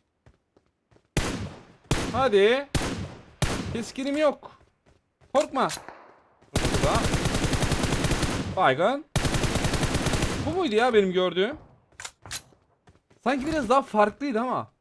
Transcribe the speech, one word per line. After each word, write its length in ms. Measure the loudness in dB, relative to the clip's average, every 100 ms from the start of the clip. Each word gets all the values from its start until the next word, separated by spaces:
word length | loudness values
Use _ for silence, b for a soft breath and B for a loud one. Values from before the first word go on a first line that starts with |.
| _ _ _ _ _ _ _ _ _ _ _ -2 -2 -4 -8 -12 -20 -14 -2 -2 0
Hadi. 560 | 0 4 6 6 4 0 -2 -2 -4 -8 -14 -20 -4 -4 -4 -6
Keskinim 440 | -8 -8 -6 -4 2
yok. 420 | 2 0 -6 -20 _ _ _ _ _ _ _
Korkma. 340 | -2 0 0 -2 -4 -12 -20 -20 -20 _ _ _
Burada. 440 | -2 0 2 2 2 2 0 0 -2 -2 0 0 0 0 0 0 0 0 -2 -4 2
Baygın. 560 | 2 4 2 0 -2 -2 0 0 0 -2 -2 -2 -2 -2 -2 0 -2 -2 -4
Bu 40 |
muydu 240 | -2 0
ya 200 | 2 4
benim 180 | 4 4
gördüğüm? 440 | 2 0 0 -2 -4 -14 _ _ -18 -18 -18 -14 -14 -14 _ _ _ _ _ _ _
Sanki 220 | -4 -2 -2
biraz 220 | -2 2
daha 140 | 2
farklıydı 580 | 2 2 2 2 -4 -2
ama. 320 | -2 -4 -6 _